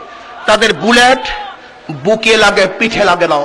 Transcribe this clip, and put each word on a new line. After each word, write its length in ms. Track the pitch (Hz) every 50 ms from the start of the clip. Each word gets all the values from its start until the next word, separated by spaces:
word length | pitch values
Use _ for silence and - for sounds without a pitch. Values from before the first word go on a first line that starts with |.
| - - - - - - - - -
তাদের 280 | - 214 214 214 214 208
বুলেট 540 | 143 156 214 240 240 247 247 262 269 - - 855 - 831 - - - - - - - - -
বুকে 460 | 160 139 127 185 220 220 220 220 226 214
লাগে, 300 | 214 202 196 196 190 190 190 -
পিঠে 240 | 233 226 226 226 208
লাগে 240 | 190 175 170 175 160
না। 80 | 160 147